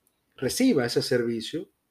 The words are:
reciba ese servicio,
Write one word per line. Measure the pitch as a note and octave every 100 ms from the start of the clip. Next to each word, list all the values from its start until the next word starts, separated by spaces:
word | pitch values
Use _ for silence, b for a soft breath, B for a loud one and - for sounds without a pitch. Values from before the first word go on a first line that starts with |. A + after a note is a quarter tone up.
| _ _ _ -
reciba | B2 - C4 D#3+ A#2
ese | C#3+
servicio, | - B2 A#2 A2+ - D#3 - _ _